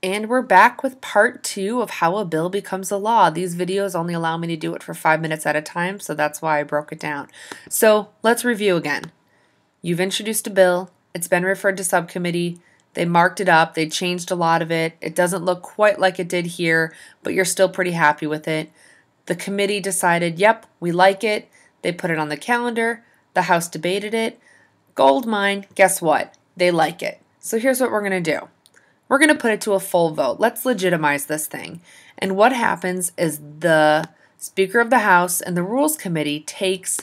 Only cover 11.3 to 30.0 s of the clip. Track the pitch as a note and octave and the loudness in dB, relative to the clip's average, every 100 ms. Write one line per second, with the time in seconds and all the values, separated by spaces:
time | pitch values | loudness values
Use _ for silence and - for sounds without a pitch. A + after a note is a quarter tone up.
11.3 | F3+ F#3 F#3+ G3+ F#3+ F#3+ F#3 E3+ F#3 F3 | 0 0 0 -2 -2 0 0 -2 -6 -4
12.3 | F3 F3 E3+ _ _ _ - E3+ E3+ F3 | -2 -4 -6 _ _ _ -4 2 4 4
13.3 | F3+ F#3 D#3+ D#3+ D#3+ D#3 - F3+ F3+ F3 | 2 4 4 4 0 -4 -2 -4 -4 -6
14.3 | F3+ E3 E3 E3 E3 E3 - - E3 F3+ | -2 0 0 0 -2 -2 -6 -8 0 0
15.3 | F#3+ F3 F3+ - - G#3 G3+ F#3+ F#3 F3 | 0 -2 -4 -6 2 2 4 0 0 -4
16.3 | F3+ F3 E3+ E3 E3 D#3+ - - _ - | -4 -4 -4 0 0 0 -6 -20 _ -6
17.3 | - F3+ - F#3 F3+ F3+ E3+ E3 - D3+ | -2 -2 2 0 2 -4 2 2 2 -4
18.3 | D3+ D#3+ D#3 D#3 _ _ _ _ _ - | -6 -4 -4 -6 _ _ _ _ _ -8
19.3 | F3 - G3+ G3+ G#3 F#3+ F#3+ F3+ E3+ E3+ | -8 -4 -2 -2 -2 -4 -2 2 2 0
20.3 | E3 G3+ A3 - _ F3 E3+ F#3+ F#3+ A3 | 2 2 2 -4 _ -4 4 4 4 -2
21.3 | G#3+ - _ _ _ - F3 F3+ D#3+ D3+ | -4 -6 _ _ _ -6 -4 -4 -4 -4
22.3 | D3 - A#3+ A#3+ A#3 A3+ A3+ _ _ _ | -6 -2 0 0 -2 -4 -4 _ _ _
23.3 | - F3+ F3 E3+ D#3+ E3+ G3 G#3 A3+ A3+ | -2 2 2 0 -6 -4 -4 -4 -4 -4
24.3 | - _ _ _ _ _ - C4 C#4 A3+ | -6 _ _ _ _ _ 2 4 4 2
25.3 | G#3+ G3 G3+ G3 - C#4+ C#4+ E3 C3+ F2 | 0 0 -2 -6 2 4 4 0 0 -2
26.3 | _ _ - F3+ E3+ D#3+ - - - _ | _ _ 0 0 2 0 -2 -10 -10 _
27.3 | _ - A3+ B3+ B3+ B3 G#3+ G3+ F#3 D#3+ | _ -6 -2 0 0 0 0 -2 -2 -2
28.3 | D3 - _ _ _ _ _ _ C4 D4+ | -4 -6 _ _ _ _ _ _ 4 6
29.3 | D4+ A#3 G#3+ A3 G3 F#3 F3 | 4 2 -2 0 -2 0 0